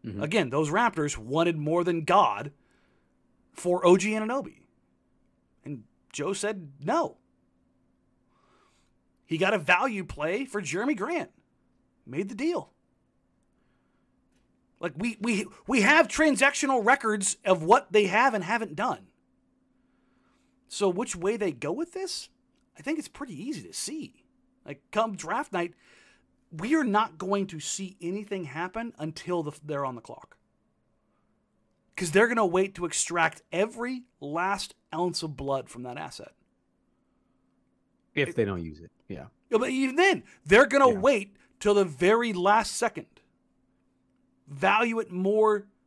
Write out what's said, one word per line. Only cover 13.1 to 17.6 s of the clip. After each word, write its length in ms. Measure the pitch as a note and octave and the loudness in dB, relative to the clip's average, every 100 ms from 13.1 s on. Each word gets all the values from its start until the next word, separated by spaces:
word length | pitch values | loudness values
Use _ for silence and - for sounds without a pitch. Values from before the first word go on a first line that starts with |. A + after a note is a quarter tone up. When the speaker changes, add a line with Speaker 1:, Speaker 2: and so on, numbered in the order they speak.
| _ _ _ _ _ _ _ _ _ _ _ _ _ _ _ _ _ | _ _ _ _ _ _ _ _ _ _ _ _ _ _ _ _ _
Speaker 2:
Like, 140 | E3+ | -10
we, 220 | C#3 A#3 A3 | -4 -6 -4
we, 260 | A3+ G#3 - - | -2 0 -2 -12
we 160 | - B3+ | 0 4
have 260 | G#3 D4+ D#4 | 6 6 4
transactional 800 | - D#4 A#3 C4+ - C#4+ B3+ | 4 4 6 2 2 0 2
records 520 | G#3+ C4+ A3+ G#3+ G3 - | 4 4 2 -2 -2 -2
of 200 | G3+ F#3 | 2 2